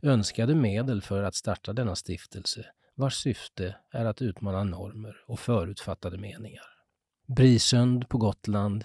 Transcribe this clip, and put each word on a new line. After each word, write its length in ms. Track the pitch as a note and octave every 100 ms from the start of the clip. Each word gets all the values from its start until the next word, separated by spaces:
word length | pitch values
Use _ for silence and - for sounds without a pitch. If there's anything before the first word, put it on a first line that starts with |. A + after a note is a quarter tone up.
önskade 520 | C#3+ A#2+ G2 - A#2
medel 480 | D#3+ A2 G#2 C3 G#2
för 200 | - G2
att 120 | G2
starta 380 | - - F#2 -
denna 220 | A2+ A2
stiftelse, 720 | F2 - F2+ - G2 - - - _ _
vars 200 | - C3+
syfte 600 | - C#3 - - - F#2 - _
är 120 | B2
att 180 | A2+ -
utmana 420 | A#2+ - G2+ F#2+
normer 520 | G2+ F2+ G2 G#2+ G#2+ - -
och 140 | A2+
förutfattade 800 | - A2+ F2+ G2+ - - F2+ F#2+
meningar. 460 | G2+ E2+ G#2+ - - _ _ _ _ _ -
Brisund 840 | B2+ C3 A#2 - A#2+ B2 B2 B2
på 100 | B2+
Gotland 640 | G#2+ - - G#2 G2+ G#2